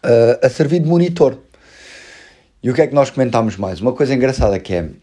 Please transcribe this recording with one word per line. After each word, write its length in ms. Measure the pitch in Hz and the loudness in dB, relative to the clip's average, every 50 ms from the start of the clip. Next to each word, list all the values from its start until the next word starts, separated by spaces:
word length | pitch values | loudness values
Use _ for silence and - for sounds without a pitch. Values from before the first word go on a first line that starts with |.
ah, 440 | - 123 120 117 117 113 123 - - | 2 2 4 4 4 4 2 2 0
a 20 | 131 | -2
servir 320 | - - 156 143 165 175 | 0 0 -2 0 0 0
de 80 | 156 156 | 0 0
monitor. 480 | 170 170 175 175 170 - 156 131 - - _ _ _ _ _ _ - - - - - - - - - - - - _ _ _ _ _ _ | 2 2 0 0 2 0 0 0 0 -4 _ _ _ _ _ _ -20 -20 -20 -20 -20 -20 -20 -20 -20 -20 -20 -20 _ _ _ _ _ _
E 80 | - 123 | -6 -4
o 40 | 127 | 0
que 80 | 131 | 0
é 40 | 156 | 0
que 80 | 131 131 | 2 2
nós 160 | 143 135 131 | 2 2 2
comentámos 460 | - - 131 117 117 117 113 110 92 | 0 -2 -2 0 0 0 -2 -2 -4
mais? 240 | 92 101 92 92 80 | -6 -8 -8 -8 -4
Uma 120 | 101 127 | -4 -4
coisa 220 | 127 - 147 135 139 | 0 0 -2 0 0
engraçada 440 | 127 127 131 127 - 131 104 98 92 | 0 0 0 0 0 0 0 0 -2
que 160 | - - 95 | -4 -6 -6
é 140 | 87 85 80 - _ | -6 -6 -8 -12 _